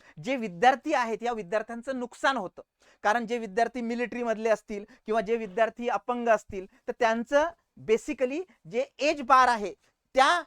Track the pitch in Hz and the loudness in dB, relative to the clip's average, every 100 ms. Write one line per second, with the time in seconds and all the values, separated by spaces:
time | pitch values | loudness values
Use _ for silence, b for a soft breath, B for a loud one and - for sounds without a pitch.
0 | b - 165 269 220 170 240 269 302 285 | b -12 -6 -4 -4 2 4 4 0 -2
1 | 226 220 233 226 175 214 214 233 254 262 | -2 -4 -4 -6 -4 -4 -4 -10 -8 -8
2 | 247 - 294 254 185 - - _ b b | -10 -2 0 0 -4 -12 -20 _ b b
3 | 202 233 220 240 226 190 233 254 233 233 | 0 0 -2 -6 -4 0 0 -2 -6 -4
4 | 240 240 233 214 220 208 - 208 208 B | -4 -4 -4 -2 0 0 -2 -12 -12 B
5 | - 220 202 233 220 180 220 220 240 202 | -4 -2 0 -2 -2 0 0 0 -4 -4
6 | - 240 240 214 - 190 185 _ - - | -2 -2 2 2 0 -12 -12 _ -12 0
7 | 226 226 240 285 320 - _ - 131 220 | 0 0 0 2 0 -4 _ -12 0 0
8 | - 277 254 285 370 b 156 220 277 - | 0 -4 -4 -4 -10 b -6 -4 -4 -2
9 | 285 302 247 262 254 233 202 - _ _ | 0 0 4 6 6 4 -2 -10 _ _
10 | _ 262 277 349 | _ 2 4 2